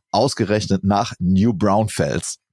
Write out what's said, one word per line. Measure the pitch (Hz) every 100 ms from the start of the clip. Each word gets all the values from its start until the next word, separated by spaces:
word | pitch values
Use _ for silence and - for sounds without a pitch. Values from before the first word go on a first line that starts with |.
| _
ausgerechnet | 98 135 - 101 107 - 95
nach | 95 101 104 -
New | 90 95 113
Braunfels. | 98 104 101 107 - 73 67 - - _